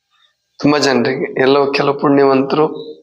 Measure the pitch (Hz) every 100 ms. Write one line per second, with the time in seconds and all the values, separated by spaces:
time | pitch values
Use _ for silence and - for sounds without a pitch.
0 | _ _ _ _ _ - 143 147 139 123
1 | 120 127 - - 131 143 139 143 143 139
2 | 151 139 139 135 135 151 156 - - -